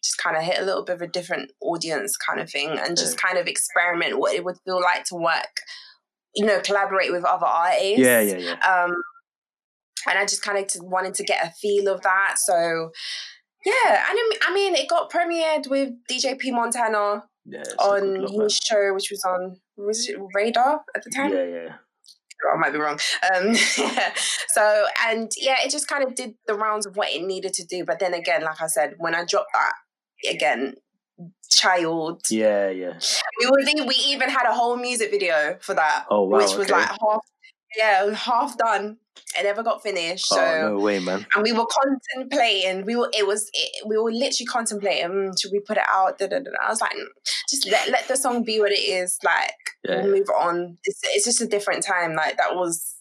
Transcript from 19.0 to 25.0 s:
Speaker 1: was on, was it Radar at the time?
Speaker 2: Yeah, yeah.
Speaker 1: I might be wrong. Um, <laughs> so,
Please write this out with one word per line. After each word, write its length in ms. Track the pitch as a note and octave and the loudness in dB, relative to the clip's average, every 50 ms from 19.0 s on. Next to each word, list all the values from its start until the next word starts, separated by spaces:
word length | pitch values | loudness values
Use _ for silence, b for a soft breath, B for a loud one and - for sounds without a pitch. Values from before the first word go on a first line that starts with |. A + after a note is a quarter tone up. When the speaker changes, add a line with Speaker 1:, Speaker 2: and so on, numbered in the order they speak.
| G3 - | -4 -6
Speaker 1:
was 120 | G#3 F#3+ - | -8 -4 -2
on, 360 | F#3 F#3 F3+ F3+ F#3 F3+ _ _ _ _ | -2 -2 -2 -4 -6 -10 _ _ _ _
was 320 | - G3+ G#3 A3 A3 - G#3+ | -6 -4 -2 -2 -2 -2 -4
it 100 | G3+ G3 G3 F#3+ F#3 | -6 -8 -10 -4 -2
Radar 480 | G3+ G#3 A#3 A#3 A#3 B3 C4+ D4+ D4+ - - - | 0 0 2 4 4 4 4 2 0 -4 -8 -10
at 80 | - - | -10 -10
the 60 | A#3+ | -6
time? 220 | - C4+ C#4 D4+ | -4 -2 0 0
Speaker 2:
Yeah, 120 | C#4+ C#4 C4+ | 0 0 -2
yeah. 300 | - - E3+ E3 E3 E3 - _ _ _ _ _ - - _ _ _ - _ - C#3+ | -2 -6 -8 -10 -12 -14 -16 _ _ _ _ _ -20 -20 _ _ _ -10 _ 0 0
Speaker 1:
I 40 | - | 2
might 160 | E3 E3 C#3+ | 2 2 0
be 60 | C#3 D3+ | 0 -2
wrong. 180 | D3+ D3+ D3 D3 B B B B - F3+ | -2 -2 -2 -2 B B B B 0 2
Um, 220 | F#3+ F3+ F#3 G#3 A#3 | 2 2 2 2 4
<laughs> 960 | A#3 - - - B3 - A3+ - B3 G3+ F3 - - - - - - - - | 4 2 2 2 0 0 0 0 0 -2 0 -2 -2 -4 -2 -4 -4 -4 0
so, 380 | - A#3 G#3+ G#3+ G#3 G#3+ G3+ - - - | 2 4 4 6 6 4 2 2 2 0